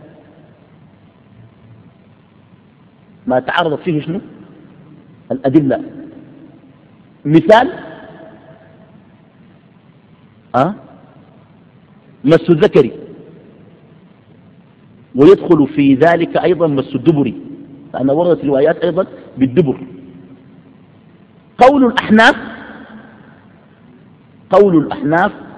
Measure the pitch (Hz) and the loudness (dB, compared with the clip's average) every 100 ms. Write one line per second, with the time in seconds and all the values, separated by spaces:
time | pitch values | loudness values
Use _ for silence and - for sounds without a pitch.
0 | - - - - - _ _ - - _ | -20 -20 -20 -20 -20 _ _ -20 -20 _
1 | _ _ _ - - _ - - - _ | _ _ _ -20 -20 _ -20 -20 -20 _
2 | _ _ _ _ _ _ _ _ _ _ | _ _ _ _ _ _ _ _ _ _
3 | _ - - 127 127 160 170 143 180 151 | _ -14 -4 -4 -2 -4 -4 -4 -4 -6
4 | 139 180 - - - - - - - - | -6 -10 -12 -20 -20 -20 -20 -20 -20 -20
5 | - - - 131 139 143 139 120 - - | -20 -20 -14 -8 0 0 0 -4 -6 -16
6 | - - - - - - - _ _ _ | -20 -20 -20 -20 -20 -20 -20 _ _ _
7 | _ _ 143 160 156 214 262 - - - | _ _ 0 0 4 4 2 -6 -18 -20
8 | - - - - - - - - - - | -20 -20 -20 -20 -20 -20 -20 -20 -20 -20
9 | - - _ _ - - _ _ _ _ | -20 -20 _ _ -20 -20 _ _ _ _
10 | _ _ _ _ _ 135 156 208 - - | _ _ _ _ _ -2 -2 -4 -18 -20
11 | - - - - _ _ _ _ _ _ | -20 -20 -20 -20 _ _ _ _ _ _
12 | _ - 135 160 - 160 202 175 120 - | _ -8 0 0 2 0 2 2 0 -4
13 | - - - - - - - - _ - | -18 -20 -20 -20 -20 -20 -20 -20 _ -20
14 | - _ _ - - - _ _ _ - | -20 _ _ -20 -20 -20 _ _ _ -20
15 | - 127 156 202 - 160 135 - 139 131 | -10 4 6 6 4 2 2 0 2 4
16 | 160 175 165 151 160 170 165 139 - 156 | 2 2 -2 -2 -2 0 0 -2 -4 -2
17 | 120 156 123 - - - - - - - | -2 0 -2 -6 -16 -20 -20 -20 -14 -4
18 | 131 147 175 147 139 135 151 170 170 165 | -2 0 0 0 0 0 0 0 -4 -4
19 | 190 - - - 131 131 147 - 90 - | -6 -10 -20 -4 -2 0 -2 -4 -10 -20
20 | - - - - - - - - - _ | -20 -20 -20 -20 -20 -20 -20 -20 -20 _
21 | - - _ _ _ - 247 285 247 220 | -20 -20 _ _ _ 2 4 4 2 0
22 | - 214 233 - - - - - - - | 2 4 4 2 -8 -18 -20 -20 -20 -20
23 | - - - - - - _ _ - - | -20 -20 -20 -20 -20 -20 _ _ -20 -20
24 | - - _ - - 185 202 165 123 - | -20 -20 _ -20 0 2 4 2 0 -6
25 | 147 160 202 - - | -2 0 -2 -4 -20